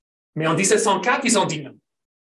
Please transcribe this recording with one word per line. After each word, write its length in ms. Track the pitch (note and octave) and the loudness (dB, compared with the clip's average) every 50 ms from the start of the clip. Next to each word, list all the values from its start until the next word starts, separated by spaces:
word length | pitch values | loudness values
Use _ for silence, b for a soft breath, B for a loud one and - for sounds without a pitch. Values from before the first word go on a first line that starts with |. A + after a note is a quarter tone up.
| _ _ _ _ _ _ - | _ _ _ _ _ _ -8
Mais 100 | D#3 D#3+ | -6 -2
en 80 | D#3+ D#3+ | -2 0
dix-sept 240 | D#3 G3 G3 A3 G#3+ | 0 2 2 2 2
cent 220 | - G#3+ F#3+ - | 2 0 0 0
quatre, 240 | - B3 C#4 - - | 0 0 -2 0 0
ils 120 | A3 G#3+ | 2 2
ont 100 | G3 F#3 | 2 2
dit 160 | - D#3 D3+ | 0 -2 -6
non. 140 | C3 A#2 - - _ _ _ _ _ _ _ _ _ | -8 -12 -16 -20 _ _ _ _ _ _ _ _ _